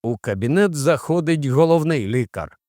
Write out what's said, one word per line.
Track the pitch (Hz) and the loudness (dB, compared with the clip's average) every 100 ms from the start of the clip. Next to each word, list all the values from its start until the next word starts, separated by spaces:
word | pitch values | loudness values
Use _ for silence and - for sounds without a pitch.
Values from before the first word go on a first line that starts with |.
У | 113 117 | -4 -6
кабінет | - 98 117 165 202 | -4 -4 0 2 2
заходить | 151 139 156 - 170 160 165 139 | 2 0 0 0 -2 0 -2 0
головний | 127 165 170 156 156 98 | 2 4 4 2 -2 -2
лікар. | 123 117 101 76 _ | -2 -2 -6 -10 _